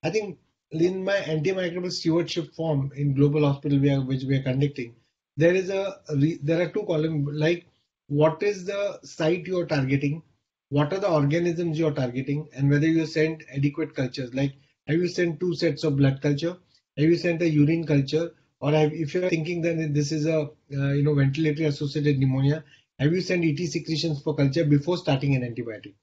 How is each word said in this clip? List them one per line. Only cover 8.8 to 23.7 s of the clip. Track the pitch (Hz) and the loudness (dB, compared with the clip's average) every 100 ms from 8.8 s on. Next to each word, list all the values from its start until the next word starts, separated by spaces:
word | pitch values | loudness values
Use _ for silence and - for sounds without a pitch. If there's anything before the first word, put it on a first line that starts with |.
| 202 - | -6 -8
site | 139 - 160 175 165 | -16 -4 -2 -2 -2
you | 180 | -4
are | 160 | -2
targeting, | 151 131 139 143 160 - _ _ _ _ | -2 0 0 0 -4 -10 _ _ _ _
what | 143 147 | 0 0
are | 190 | 0
the | 196 | 2
organisms | 160 143 160 175 165 175 151 | 2 2 2 0 0 -2 0
you | 160 | -2
are | 143 | 0
targeting, | 127 123 135 143 156 131 | -4 -4 -4 -4 -6 0
and | 139 | 2
whether | 143 160 | 4 4
you | 160 160 | 2 0
sent | - 156 160 - | 0 0 -2 -10
adequate | 139 143 143 156 - | -2 -2 -2 -6 -4
cultures, | 131 135 127 | -6 -4 -8
like, | 127 139 - _ _ - | -4 -4 -4 _ _ -4
have | 160 | -2
you | 175 | 0
sent | 175 175 156 | 0 -2 -2
two | 180 156 | -4 0
sets | 170 143 | -2 0
of | 160 135 | 0 4
blood | 135 135 | 4 4
culture, | 147 143 165 180 _ _ _ - | 0 0 -2 -6 _ _ _ 0
have | 156 | 2
you | 170 | 4
sent | 175 165 | 2 0
a | 170 | 2
urine | 151 147 165 156 | 4 4 4 2
culture, | 143 135 156 170 - _ _ | 2 2 0 -2 -10 _ _
or | 139 | 0
have, | 151 151 | 2 2
if | 170 151 | 0 -4
you | 180 180 | -2 0
are | |
thinking | 165 156 175 | 0 -2 -2
that | 165 165 156 | -2 -2 0
this | 143 143 | 0 0
is | 156 151 | -2 0
a, | 160 151 - _ 139 | 0 -2 -10 _ -4
uh, | 139 143 | 0 2
you | |
know, | 147 143 | 2 4
ventilatory | 135 139 160 147 160 | 2 2 0 2 0
associated | 139 147 151 147 139 | -2 -4 0 0 2
pneumonia, | 131 131 139 151 - _ _ _ | 2 2 2 0 -6 _ _ _
have | 143 | 0
you | 180 | 0
sent | 180 180 | 0 0
E | 165 147 | 0 -2
T | |
secretions | 170 | -4